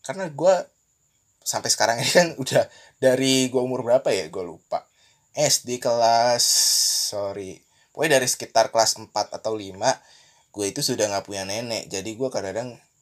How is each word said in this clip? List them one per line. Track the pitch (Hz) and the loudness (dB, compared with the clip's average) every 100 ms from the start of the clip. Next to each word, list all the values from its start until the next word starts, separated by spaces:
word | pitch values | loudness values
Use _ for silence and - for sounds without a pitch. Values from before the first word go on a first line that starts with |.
| - | -12
karena | 190 185 | -8 -8
gue | 143 170 180 - _ _ _ _ _ _ _ | 0 2 2 0 _ _ _ _ _ _ _
sampai | - 107 117 | -6 -4 -2
sekarang | - 107 117 | 2 2 2
ini | 127 - | 2 4
kan | 175 147 | 4 0
<laughs> | 131 | -2
udah | 135 - - - - | 0 0 -4 -20 0
dari | 131 127 135 131 127 | 2 4 4 2 2
gue | 123 | 0
umur | 127 127 | -2 -2
berapa | 117 127 160 104 | 2 2 4 -2
ya, | 80 | -2
gue | 92 | -8
lupa. | 90 82 - 85 - _ _ _ _ - | -10 -12 -8 -8 -8 _ _ _ _ -2
S | 143 - - | 0 0 -2
D | 123 | -4
kelas, | 127 120 117 117 120 120 - - - - - - - | 0 2 4 4 4 2 2 2 2 2 0 0 -4
sorry, | 104 101 98 95 - _ _ _ | -4 -6 -6 -10 -14 _ _ _
pokoknya | - 160 135 | -4 2 2
dari | 127 | 2
sekitar | - 120 117 110 | -4 -2 0 2
kelas | 113 110 - | 4 2 0
empat | 110 107 104 - | -6 -6 -4 -6
atau | 113 110 | -6 -6
lima, | 98 95 117 127 _ - _ _ _ - | -8 -4 -2 -2 _ -20 _ _ _ -6
gue | |
itu | 101 95 | -4 -2
sudah | 143 117 104 | -4 0 0
nggak | 98 95 | -2 -6
punya | 101 | -8
nenek. | 95 113 120 110 - | -6 -6 -6 -8 -8
Jadi | 95 98 110 | -8 -8 -6
gue | 131 | -6
kadang-kadang, | 127 98 98 123 117 _ _ | -6 -6 -6 -8 -12 _ _